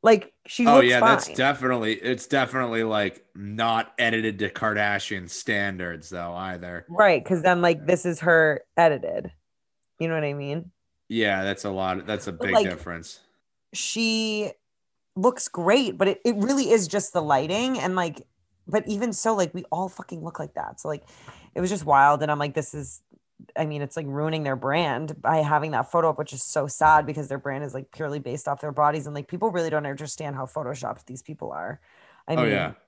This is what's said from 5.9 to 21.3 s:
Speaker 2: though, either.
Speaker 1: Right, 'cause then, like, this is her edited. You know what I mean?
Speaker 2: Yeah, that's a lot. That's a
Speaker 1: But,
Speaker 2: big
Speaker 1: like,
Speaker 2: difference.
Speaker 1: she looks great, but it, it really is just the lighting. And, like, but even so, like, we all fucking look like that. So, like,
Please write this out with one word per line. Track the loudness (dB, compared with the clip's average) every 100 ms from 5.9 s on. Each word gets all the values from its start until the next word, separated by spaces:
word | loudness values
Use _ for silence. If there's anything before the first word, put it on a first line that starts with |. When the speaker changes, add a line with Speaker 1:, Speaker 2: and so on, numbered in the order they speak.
| -8 -10
Speaker 2:
though, | -10 -8
either. | -8 -8 -10 -10 -12 -10
Speaker 1:
Right, | 4 4 4
'cause | 0 0
then, | 2 4
like, | 2 2
this | 0 0 0
is | -2
her | 4 6 6 2 -4 4
edited. | 4 4 -4 -6 -8 -18 _ _ _ _ _ _
You | -4
know |
what | -2
I | -2
mean? | -4 -6 -8 -10 _ _ _ _
Speaker 2:
Yeah, | 0 0 0
that's | -2 -4
a | -4
lot. | -4 -2 -4
That's | -4 -6 -6
a |
Speaker 1:
But, | -6 2
Speaker 2:
big |
Speaker 1:
like, | 2 2
Speaker 2:
difference. | -4 -10 -12 -14 -20 _ _ _ _ _
Speaker 1:
she | -10 -6 -2 -2 0 -2 -4 -6 -10 _ _ _ _ _
looks | 0 0 0 -8
great, | -2 2 4 2 0
but | 0
it, | 2
it | 0
really | 0 0 2 4
is | 4 4
just | -2 -2
the | -2
lighting. | 2 2 2 -2 -2 -2
And, | -2
like, | -2 -2 -6 -18 _ _ _ -4
but | -2 -2
even | -4 -2
so, | -2 0
like, | 2 0
we | -2 -6
all | -4 -4
fucking | -8 -14 -12
look | -12 -10
like | -10
that. | -8 -10 -8
So, | -8
like, | -8 _ -20 -20